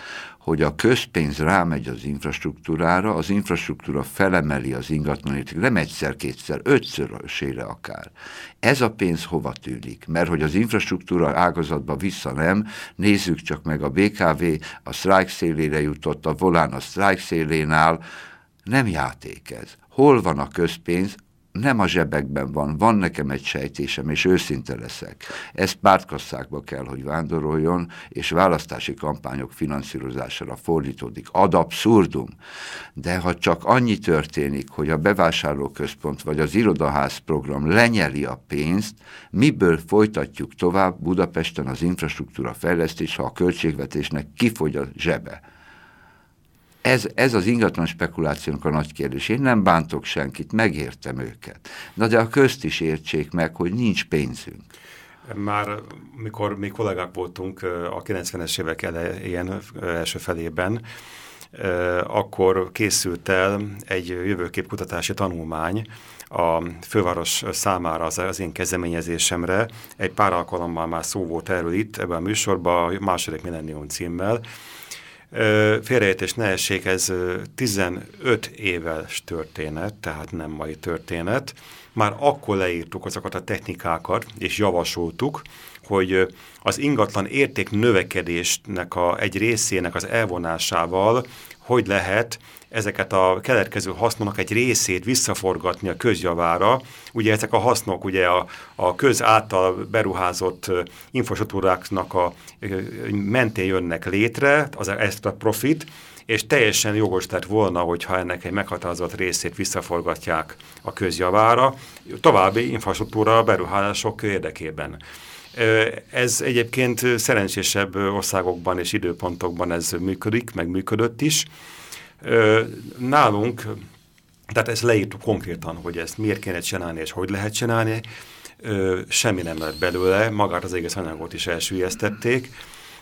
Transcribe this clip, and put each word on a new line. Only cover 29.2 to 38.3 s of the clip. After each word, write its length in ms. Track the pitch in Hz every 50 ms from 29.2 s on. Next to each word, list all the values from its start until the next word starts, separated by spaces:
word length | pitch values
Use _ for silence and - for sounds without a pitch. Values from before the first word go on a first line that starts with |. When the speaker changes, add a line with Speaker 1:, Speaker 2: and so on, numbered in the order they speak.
| - 65 65 67 64 -
Speaker 1:
finanszírozására 1040 | - - 85 73 73 69 67 - - 67 64 64 62 65 62 62 - - - 64 64
fordítódik. 720 | - - - 82 80 67 67 64 - 64 60 55 - 58 -
Ad 220 | - 90 98 87 80
abszurdum. 720 | 87 80 - - - - 107 117 104 87 73 71 67 60 53 - - - - - - - - - - - - -
De 240 | - - 87 90 92
ha 180 | 85 90 85
csak 300 | - - - 85 - -
annyi 320 | - 117 131 123 117 101 -
történik, 720 | - 90 82 76 76 76 - 78 71 69 69 69 65 -
hogy 200 | - - 76 73
a 80 | 80 78
bevásárlóközpont 1200 | 78 101 104 95 87 82 82 - - 76 73 69 69 69 - - 73 69 - - - 76 71 -
vagy 180 | - 78 76 76
az 160 | 76 73 78
irodaház 640 | 107 117 104 85 71 76 71 71 71 69 69 - -
program 520 | - - 80 73 64 71 71 71 73 78
lenyeli 560 | 92 113 117 120 113 104 80 71 65 71 69
a 180 | 64